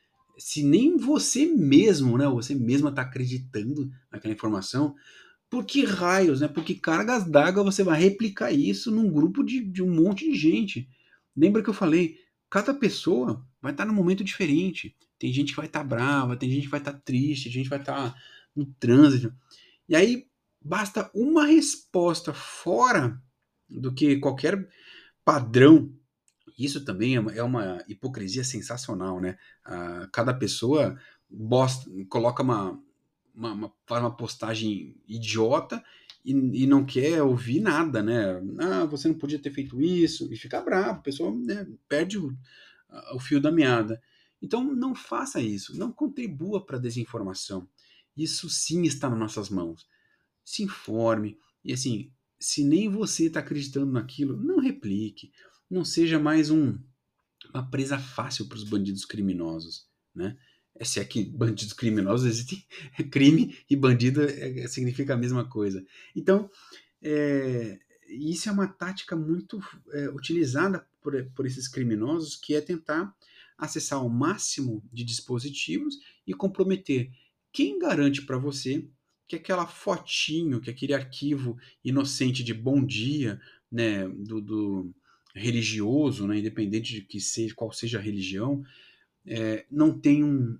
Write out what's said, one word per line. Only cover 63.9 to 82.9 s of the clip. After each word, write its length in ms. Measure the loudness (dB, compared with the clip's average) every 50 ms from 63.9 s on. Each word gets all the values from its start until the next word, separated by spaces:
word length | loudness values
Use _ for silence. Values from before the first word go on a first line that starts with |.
| 6 6 4 4 4 4 2
é, 380 | 0 0 -4 -8 -8 -8 -8
é, 80 | -8 -8
significa 460 | -6 -4 -4 -4 -2 -2 -2 -2 -2
a 40 | -2
mesma 300 | -2 -2 -2 -2 -2 -4
coisa. 360 | -4 -2 -2 -2 -2 -4 -8 -12 _ -20 -20 -14 -12
Então, 340 | -2 2 4 4 4 2 -2 _ -20 -20 -20 -20 -20 -20 _ _ _ -6
é, 760 | -4 -2 0 0 0 0 0 0 -2 -2 -4 -4 -6 -10 -14 _ _ _ _ _ -18
isso 400 | -14 -8 -6 -6 -6 -6 -4 -2
é 40 | -2
uma 140 | 0 -2
tática 480 | -2 -4 -6 -10 -8 -8 -10 -10 -8 -6
muito, 460 | -4 -2 -2 -2 -4 -4 -8 -12 -12 -12 -14 -18 -20 -18 -12 -8
é, 160 | -8 -6 -6
utilizada 760 | -8 -8 -8 -4 -2 0 0 0 0 0 0 0 -2 -4 -6 _ _ _
por, 240 | -8 -6 -6 -6 -6 -8 -8
por 100 | -6 -6
esses 220 | -6 -6 -8 -10 -10
criminosos, 640 | -6 -4 -2 -2 -2 -2 -2 -2 -2 -2 -4 -6 -10
que 200 | -10 -6 -2 -2
é 60 | -2
tentar 540 | -2 -2 -6 -6 -6 -4 -4 -4 -4 -6 -10 _ _ _ _ -20 -20 -20 _
acessar 480 | -12 -10 -8 -6 -6 -6 -4 -4 -4 -2
o 40 | -2
máximo 760 | 0 0 0 0 -2 -2 -4 -6 -6 -4 -4 -6 -6 -8 -10 -12 -12
de 120 | -10 -8
dispositivos 920 | -8 -8 -8 -8 -6 -6 -6 -6 -8 -8 -8 -6 -4 -4 -4 -4 -6 -8 -10 -12 -20 -20 _ _
e 60 | -10 -6
comprometer. 800 | -4 -4 -4 -2 0 0 0 0 -2 -2 -2 -2 -2 -2 -4 -8 -18 _ _ _ _ _ _ -4
Quem 260 | -2 -2 -2 -2 -2
garante 440 | -2 0 2 2 2 2 0 0 -4
pra 160 | -6 -6 -4
você 480 | -4 -6 -6 -6 -4 -4 -4 -4 -6 -8 _ _ _ _ _ _ _
que 100 | -12 -12
aquela 300 | -10 -6 -4 -4 -4 -4
fotinho, 960 | -6 -8 -8 -6 -4 -4 -4 -6 -6 -4 -4 -4 -2 -2 -2 -2 -2 -2 -4
que 100 | -4 -8
aquele 240 | -10 -6 -4 -2 -2
arquivo 640 | -2 -4 -6 -10 -6 -4 -4 -2 -2 -2 -4 -6 -8 -12 -20 -20 _ -4
inocente 580 | -2 0 0 0 0 -2 0 0 0 0 -2 -4
de 120 | -6 -6
bom 280 | -4 -2 0 2 2 2
dia, 560 | 0